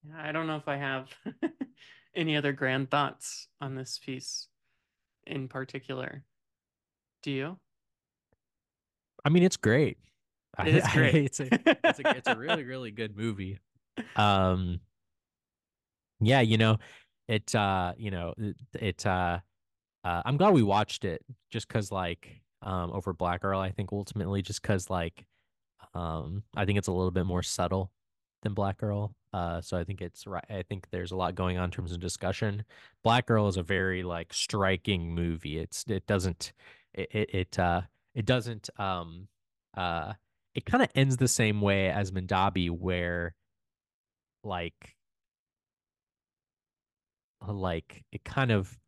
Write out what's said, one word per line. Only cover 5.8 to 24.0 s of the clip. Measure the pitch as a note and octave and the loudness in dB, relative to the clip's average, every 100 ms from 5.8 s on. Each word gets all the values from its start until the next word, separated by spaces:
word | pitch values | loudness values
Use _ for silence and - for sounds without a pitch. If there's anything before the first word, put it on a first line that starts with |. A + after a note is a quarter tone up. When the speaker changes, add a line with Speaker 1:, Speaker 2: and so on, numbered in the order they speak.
| B2 C3 B2+ C#3+ - _ _ _ _ _ _ _ _ _ | -10 -8 -8 -10 -18 _ _ _ _ _ _ _ _ _
Speaker 1:
Do | - | -6
you? | C3+ C#3 F#3 _ _ _ _ _ _ _ _ _ _ _ _ _ _ _ _ D3 | -4 -4 -10 _ _ _ _ _ _ _ _ _ _ _ _ _ _ _ _ 4
Speaker 2:
I | |
mean, | E3+ | 6
it's | F3+ - | 6 4
great. | A2 A#2+ C3+ - _ _ _ _ _ - | 4 4 4 -2 _ _ _ _ _ -4
Speaker 1:
It | - D#3 | 4 6
is | - | 6
Speaker 2:
<laughs> | |
I, | |
Speaker 1:
great. | D3+ D3+ D#3 | 4 6 6
Speaker 2:
it's | C#3 - | 4 -2
a, | C3 A#3 - D4+ E4+ | 0 2 4 4 4
it's | - | 2
a, | C#4+ B3+ | 2 0
it's | - | 0
a | A3+ | -2
Speaker 1:
<laughs> | |
Speaker 2:
really, | F#3+ E3 | 0 -2
really | B2+ C3 B2 | -2 -8 -8
good | G#2+ A2 G2+ | -6 -6 -2
movie. | A2+ G2+ F#2+ G2 _ _ _ - A3+ - | -4 -2 -6 -8 _ _ _ -14 -6 4
Um, | G#2 G2 F#2 F#2 F2+ F2+ - _ _ _ _ _ _ _ _ _ _ _ _ _ | 6 6 6 4 0 -4 -8 _ _ _ _ _ _ _ _ _ _ _ _ _
yeah, | G#2+ C3+ | 4 6
you | A2+ A2 | 6 6
know, | A2 A2 - - _ _ - | 6 4 0 -20 _ _ -4
it, | A2 - | -4 0
uh, | A2+ G2+ F#2+ F2+ - | 0 2 2 -2 -4
you | A2 | -6
know, | F#2 E2+ - | -6 -6 -6
it, | G#2 - - | -8 -8 -12
it, | - G#2+ F2 G#2 | -6 -4 -2 0
uh, | F#2 F2+ F2 - _ _ _ _ _ | 2 0 -2 -6 _ _ _ _ _
uh, | F2+ F2 A2+ | -4 -4 -2
I'm | C#3+ | 4
glad | G3 | 6
we | F3 | 6
watched | G#2 G2 G#2+ - G2+ | 6 4 2 -2 -4
it | D#2+ _ B2 _ | -6 _ -20 _
just | A#2 - | -10 -4
'cause, | A#2 G2 | -4 -2
like, | G2 F2 E2+ - - _ _ | -2 -4 -4 -12 -20 _ _
um, | G2+ F#2 F2 | -6 -4 -2
over | G2+ F#2+ | -4 -4
Black | F2 F2+ F2+ | -2 -2 0
Girl, | G2 G2 | 0 0
I | F#2+ | -2
think | F#2+ G2 | -4 -6
ultimately | G2+ | -6